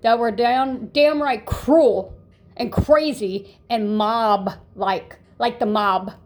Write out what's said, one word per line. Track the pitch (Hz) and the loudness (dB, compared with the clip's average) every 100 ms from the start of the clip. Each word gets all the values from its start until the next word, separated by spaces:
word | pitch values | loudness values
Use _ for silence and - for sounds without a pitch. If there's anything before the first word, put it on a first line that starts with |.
that | 233 233 | 2 2
were | 233 | 0
damn, | 214 240 254 269 254 214 | 0 0 0 -2 -4 -4
damn | 285 294 302 | 2 2 2
right | 285 240 | -2 -4
cruel | - - - 311 277 190 - - _ _ _ - | -4 -6 2 4 6 2 -4 -16 _ _ _ -8
and | - | -6
crazy | - - 302 302 254 202 196 - _ _ | -2 2 2 2 -4 -6 -6 -10 _ _
and | 233 208 214 | -4 -2 0
mob-like, | 214 233 220 202 196 - - - 190 190 - - _ _ | 0 0 2 0 -2 -8 -18 -6 -4 -4 -6 -20 _ _
like | 240 240 | -4 -2
the | 214 | -2
mob | 214 208 185 190 - | 0 0 -2 -4 -16